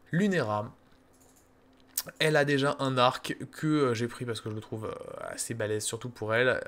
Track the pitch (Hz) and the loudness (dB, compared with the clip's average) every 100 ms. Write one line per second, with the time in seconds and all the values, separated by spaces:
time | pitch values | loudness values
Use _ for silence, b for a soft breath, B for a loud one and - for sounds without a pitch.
0 | - 160 208 180 113 104 117 - _ - | -4 2 2 2 2 0 -4 -10 _ -20
1 | _ _ - _ _ _ _ _ - - | _ _ -20 _ _ _ _ _ -10 -8
2 | - - 156 151 143 143 139 147 135 127 | -8 0 4 4 4 4 2 0 0 4
3 | 123 - - - 147 - 156 151 135 113 | 4 4 -4 -6 -8 -4 0 2 2 2
4 | 120 - 123 110 113 107 - 110 104 - | -2 -4 -6 -6 -6 -8 -8 -8 -8 -8
5 | - - 50 - - 113 107 107 - 113 | -12 -10 -10 -8 -6 -4 -2 -2 -2 -6
6 | 123 - 107 113 127 117 | -8 -6 -2 2 2 2